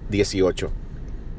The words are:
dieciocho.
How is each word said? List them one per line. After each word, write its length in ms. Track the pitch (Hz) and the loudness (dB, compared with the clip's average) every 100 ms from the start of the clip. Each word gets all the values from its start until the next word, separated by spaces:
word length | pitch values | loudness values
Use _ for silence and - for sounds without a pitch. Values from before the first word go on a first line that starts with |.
| - | -2
dieciocho. 640 | 101 101 98 92 90 90 - - - - - - | 2 4 4 4 2 -2 -4 -6 -10 -8 -8 -8